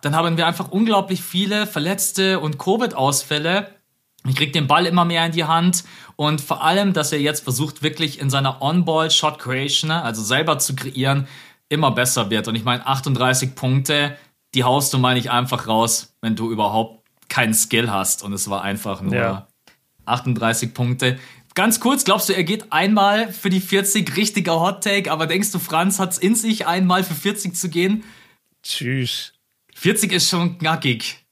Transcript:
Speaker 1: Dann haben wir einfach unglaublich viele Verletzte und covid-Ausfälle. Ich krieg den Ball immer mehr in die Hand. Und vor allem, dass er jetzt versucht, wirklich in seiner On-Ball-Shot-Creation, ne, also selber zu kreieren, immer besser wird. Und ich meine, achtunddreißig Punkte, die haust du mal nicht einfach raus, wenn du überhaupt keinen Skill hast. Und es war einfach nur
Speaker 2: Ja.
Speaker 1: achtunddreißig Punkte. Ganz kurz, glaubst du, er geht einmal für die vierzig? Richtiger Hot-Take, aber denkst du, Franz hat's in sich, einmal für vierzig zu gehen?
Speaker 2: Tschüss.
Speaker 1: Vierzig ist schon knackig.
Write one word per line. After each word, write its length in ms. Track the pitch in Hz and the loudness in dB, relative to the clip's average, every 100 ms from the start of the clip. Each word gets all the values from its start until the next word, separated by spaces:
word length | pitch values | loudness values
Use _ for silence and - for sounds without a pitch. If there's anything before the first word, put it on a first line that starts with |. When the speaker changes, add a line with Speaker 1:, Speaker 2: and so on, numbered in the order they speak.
Speaker 1:
Dann 140 | 147 156 | 0 0
haben 200 | 170 165 | 2 2
wir 80 | 170 | 0
einfach 220 | 170 185 | -2 -4
unglaublich 500 | 190 226 208 190 190 | 0 2 2 2 -4
viele 440 | - 180 196 208 208 | -4 -2 0 -2 -2
Verletzte 720 | 160 156 196 - - 190 185 | -2 -2 -2 -2 0 2 2
und 180 | 151 139 | -2 -4
covid-Ausfälle. 1080 | - 220 233 165 135 139 - 151 156 190 202 _ _ _ _ _ 127 | 0 0 0 0 0 0 -2 -2 0 0 -2 _ _ _ _ _ -2
Ich 80 | |
krieg 200 | 131 151 | 0 0
den 120 | 160 139 | 0 4
Ball 200 | 151 175 | 4 4
immer 180 | 175 | 2
mehr 220 | 170 170 165 | 2 2 0
in 60 | |
die 120 | 165 | 0
Hand. 400 | 156 165 175 180 - - - - | 0 2 2 0 -4 -20 -20 -2
Und 240 | 147 151 | 0 0
vor 240 | - 135 | -2 -2
allem, 300 | 151 185 202 | 2 2 2
dass 180 | 165 139 | 0 0
er 80 | 151 | 0
jetzt 240 | 147 151 | 0 -2
versucht, 380 | - 113 151 - | -2 -2 -2 -2
wirklich 360 | 151 151 160 - | -4 -2 -6 -2
in 120 | 139 | -2
seiner 320 | 139 139 127 | 0 0 -2
On-Ball-Shot-Creation, 1300 | 139 175 165 160 160 147 156 147 123 131 139 - 160 | 0 2 2 2 2 2 0 -2 -6 -4 -2 -2 0
ne, 140 | 165 | -2
also 200 | 127 110 | -2 -6
selber 360 | 104 131 165 135 | 0 0 2 0
zu 160 | - | 0
kreieren, 540 | 135 131 131 135 139 135 - - _ _ | -4 -6 -2 0 0 -2 -10 -20 _ _
immer 220 | 151 143 | 0 2
besser 400 | 110 127 - 101 | 2 0 0 0
wird. 180 | 107 110 | -2 -2
Und 60 | |
ich 100 | 113 | -4
meine, 220 | 107 123 127 | -2 -2 -2
achtunddreißig 680 | 135 143 127 127 127 127 | -2 0 2 2 2 -2
Punkte, 600 | - 131 131 139 147 143 143 _ _ _ | -4 0 0 2 0 0 -4 _ _ _
die 100 | 131 | 0
haust 280 | 123 135 139 | 2 2 2
du 40 | 135 | 2
mal 160 | 123 | 2
nicht 160 | 127 113 | 2 2
einfach 380 | 120 127 127 113 | 0 0 -4 0
raus, 480 | 110 113 - - _ | 2 2 0 -4 _
wenn 120 | 113 | -4
du 160 | 110 113 | -2 -2
überhaupt 540 | 110 104 110 113 - _ _ _ | 0 2 2 -2 -6 _ _ _
keinen 240 | - 117 | 0 2
Skill 380 | 110 - 113 117 | 0 2 0 2
hast. 320 | 101 92 - | 0 -2 -4
Und 80 | 101 | -6
es 160 | 101 101 | -8 -4
war 140 | 98 | -4
einfach 400 | 95 98 104 95 | -4 -6 -6 -6
nur 120 | 95 | -2
Speaker 2:
Ja. 320 | 123 117 98 - _ _ _ _ _ - | 0 0 -4 -10 _ _ _ _ _ -4
Speaker 1:
achtunddreißig 680 | 123 131 110 113 113 120 | -4 -2 0 0 0 -4
Punkte. 460 | - 123 123 127 127 - - _ | -2 -2 0 0 -2 -10 -20 _
Ganz 240 | - 214 226 | 0 2 2
kurz, 240 | - 381 | 0 0
glaubst 240 | - 196 - | 2 2 2
du, 40 | |
er 120 | 185 | 0
geht 280 | 160 220 - | 0 -2 -2
einmal 600 | 156 196 214 196 208 226 | 0 4 4 4 4 0
für 180 | - 202 | -4 0
die 100 | 190 | 0
vierzig? 560 | 185 190 202 214 175 135 | 2 0 2 0 0 0
Richtiger 440 | 214 208 175 165 | 0 0 0 2
Hot-Take, 500 | 175 190 208 202 160 | 2 0 0 0 0
aber 140 | 156 156 | -2 0
denkst 260 | 180 208 | 0 0
du, 60 | 180 | -4
Franz 400 | - 156 185 190 | -2 0 2 0
hat's 180 | 185 - | -2 0
in 180 | 185 226 | 2 2
sich, 300 | 220 214 160 | 0 -2 0
einmal 380 | 175 185 180 | 2 2 2
für 100 | 185 | 0
vierzig 400 | 151 196 202 185 - | -2 -4 -4 -6 -6
zu 120 | 180 | -4
gehen? 360 | 165 185 214 - - - _ _ _ | 0 0 0 -4 -20 -20 _ _ _
Speaker 2:
Tschüss. 720 | - - 147 135 123 - - _ _ _ _ | -10 -6 -4 -2 -2 -6 -10 _ _ _ _
Speaker 1:
Vierzig 380 | - 175 214 185 | -2 0 2 0
ist 160 | 180 - | 0 0
schon 300 | 180 175 175 | 2 0 0
knackig. 680 | 160 160 143 113 - - _ | -2 0 0 -2 -6 -12 _